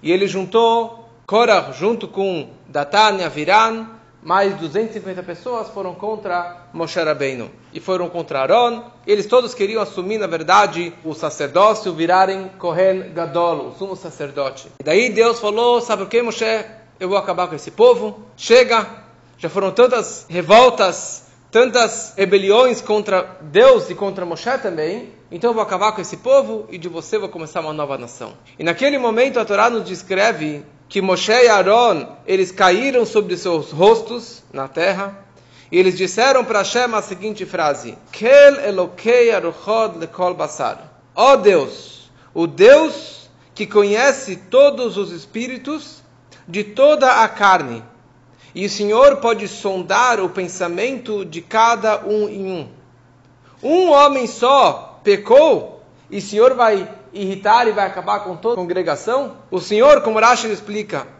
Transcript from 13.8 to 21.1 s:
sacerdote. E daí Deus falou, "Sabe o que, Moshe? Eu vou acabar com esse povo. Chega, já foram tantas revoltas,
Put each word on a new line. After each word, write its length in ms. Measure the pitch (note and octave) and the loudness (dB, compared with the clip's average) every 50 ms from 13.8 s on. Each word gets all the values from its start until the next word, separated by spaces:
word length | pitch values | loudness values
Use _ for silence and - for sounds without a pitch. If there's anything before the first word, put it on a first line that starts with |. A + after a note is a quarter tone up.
| F#3+ G3 F#3+ | -12 -12 -12
sacerdote. 720 | F3+ - E3+ - - D3+ C#3+ C3+ C#3+ C#3 C3 B2+ - - - _ _ | -14 -14 -18 -14 -12 -14 -12 -8 -8 -8 -8 -8 -12 -20 -20 _ _
E 60 | - | -4
daí 240 | D3+ D#3+ G3 A#3+ B3+ | 0 2 2 2 2
Deus 320 | G3+ G#3 A3+ A#3 A3+ A#3 | 2 2 2 2 2 -2
falou, 400 | G#3+ G#3 G#3 A3 A#3+ A#3+ A#3+ A#3+ | -4 -4 -2 0 2 2 2 0
"Sabe 220 | A#3 A3+ A3 F#3+ | 0 -2 -4 -4
o 40 | G3 | -4
que, 140 | G3 - A#3 | -2 -2 -2
Moshe? 240 | A#3+ A3+ G#3+ - A3+ A3 A3 A3 G#3 - - - - _ _ _ | -2 -2 -6 -4 -4 -2 -2 -4 -6 -10 -18 -20 -20 _ _ _
Eu 100 | F#3 F#3 | -6 -2
vou 80 | G3 | -2
acabar 320 | G3 G3 G3 F3+ E3+ F3+ E3+ | -2 -2 -2 -4 -4 -4 -4
com 60 | D#3+ | -6
esse 160 | C#3+ - - | -12 -14 -16
povo. 520 | - - A3 B3 A#3+ - G#3 G#3+ G3+ - - - _ | 0 4 6 6 6 4 0 -8 -10 -14 -20 -20 _
Chega, 500 | _ - - A3+ B3 B3+ G#3+ A#3 A3+ G3+ F3 - - - - _ _ _ _ _ _ | _ 0 4 6 6 6 4 2 -2 -2 -4 -12 -20 -20 -20 _ _ _ _ _ _
já 100 | - E3 | -12 -6
foram 220 | - G3 G3 F#3+ | -4 -2 -4 -2
tantas 560 | F#3 A3+ B3 B3+ B3 A#3 G3+ - - - - _ | 2 4 2 4 4 -2 -4 -6 -12 -16 -18 _
revoltas, 1000 | D#3+ F3 E3+ D#3 G3+ A3+ B3+ B3 B3 - G#3 F#3 E3+ - - - | -8 -8 2 6 6 8 8 6 4 2 -2 -2 -2 -6 -12 -14